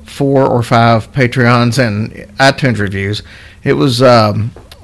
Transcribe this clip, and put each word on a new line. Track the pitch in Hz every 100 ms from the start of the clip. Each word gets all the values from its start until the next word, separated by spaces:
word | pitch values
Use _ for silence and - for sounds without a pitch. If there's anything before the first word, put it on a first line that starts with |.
| -
four | - 139 135 135
or | 120
five | 113 117 117 113 -
Patreons | - 120 131 120 120 120 135
and | 117 104 113 - - -
iTunes | 135 135 135 104
reviews. | 101 98 98 104 - - - -
It | 139
was, | 139 143 117
um, | 127 117 107 107 113 - - -